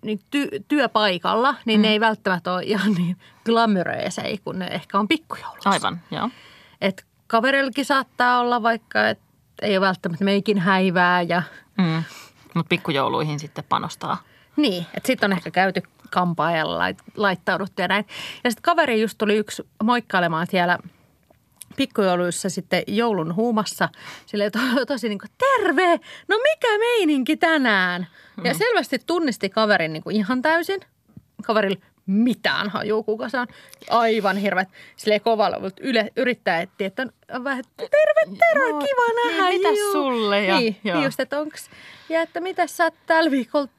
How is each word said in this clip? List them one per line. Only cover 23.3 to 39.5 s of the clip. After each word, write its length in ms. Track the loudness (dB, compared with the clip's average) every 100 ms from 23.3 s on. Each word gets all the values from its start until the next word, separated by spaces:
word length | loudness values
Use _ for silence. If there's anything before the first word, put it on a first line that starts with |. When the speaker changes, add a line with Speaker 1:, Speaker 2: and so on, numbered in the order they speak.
| -2
Speaker 1:
huumassa. 540 | 0 0 -2 -2 -4 -4 -20 -20 -10
Silleen 260 | -4 -2
to-, 340 | 0 0 0 0
tosi 220 | -4 -4
niinku, 160 | -6 -10 _
"Terve! 640 | 2 2 2 2 4 2 0 -20 -2
No 100 | 0
mikä 400 | 2 2 0 2
meininki 580 | 2 2 2 2 0 0
tänään?" 680 | 2 2 2 2 2 -2 -8 -14 -20 -6
Ja 100 | -4
Speaker 2:
Mm. 40 | 0
Speaker 1:
selvästi 420 | 2 0 0 -4 -2
tunnisti 440 | -2 -2 -2 -4
kaverin 440 | 0 2 2 2
niinku 160 | -4 -4
ihan 320 | -2 0 0
täysin. 380 | 2 0 0 -6 -8 _ _ -20 _ _ -2
Kaverilla 360 | 0 2 -2 _ _ -2
mitään 640 | 2 2 2 0 0 -2
hajua, 340 | -4 -2 -2
kuka 260 | -2 -6 -4
se 100 | -6
on. 80 | -6 -10 -20 -20 0
Aivan 480 | 2 4 2 0 0
hirveät. 320 | 0 0 -2 -8 -20 -8
Silleen 260 | 0 0
kovalla, 380 | 2 2 2 0
mutta 220 | -8 -8 -2
yle-, 260 | 0 -2 -2
yrittää 460 | -2 -2 -2 -2
etsiä, 260 | -4 _ -8
että 180 | -6 -10 _ _
on 100 | -10
vähän, 200 | -6 -8 -10 -12
"Terve, 600 | -2 2 4 2 0 2
terve, 300 | 2 4 0
Speaker 2:
Joo, 100 | 0
Speaker 1:
kiva 480 | -2 0 0 2 0
Speaker 2:
niin, 100 | 0
Speaker 1:
nähdä, 120 | 0